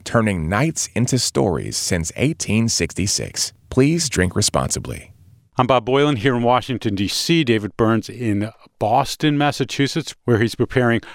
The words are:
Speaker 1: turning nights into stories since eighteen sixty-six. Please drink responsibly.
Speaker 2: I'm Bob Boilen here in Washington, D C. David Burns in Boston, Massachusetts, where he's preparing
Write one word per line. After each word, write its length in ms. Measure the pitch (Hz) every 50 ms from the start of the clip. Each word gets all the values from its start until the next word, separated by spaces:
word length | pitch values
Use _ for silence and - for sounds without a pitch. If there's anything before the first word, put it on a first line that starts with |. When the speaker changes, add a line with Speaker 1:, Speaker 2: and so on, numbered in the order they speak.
| -
Speaker 1:
turning 460 | - - 117 110 107 98 85 78 80
nights 400 | 98 107 143 165 160 - - - -
into 240 | - 131 - 135 123
stories 580 | - - - 139 135 101 82 60 50 52 -
since 340 | - - - 95 85 82 - -
eighteen 520 | - 113 147 165 - - - 104 110 117 117
sixty-six. 840 | - - 85 78 - - 92 98 - - 57 - - - - - - _ _ -
Please 400 | - 127 135 147 165 170 165 131
drink 260 | - 92 90 90 -
responsibly. 800 | 107 101 - - 73 67 67 - - 52 - 57 - - - - _ - _ - _ _ _ _ -
Speaker 2:
I'm 80 | 123
Bob 180 | 120 131 123 110
Boilen 320 | 117 131 139 143 147 147
here 180 | 107 95 139 123
in 60 | 120 117
Washington, 520 | 120 123 120 - - 127 104 - 117 101
D 120 | 95 104
C. 360 | 92 - - - - 170 165 151
David 320 | 120 113 107 101 101 -
Burns 320 | - 117 110 113 110 - -
in 420 | - 117 123 110 101 101 104 110 - _ - - _ -
Boston, 580 | 113 104 113 135 135 - - - - 151 147 143
Massachusetts, 760 | 143 147 139 - 135 110 - - 139 127 - 170 143 - - _ -
where 120 | 120 120 104
he's 140 | 117 110 -
preparing 480 | - 120 - - 131 123 117 117 107 - -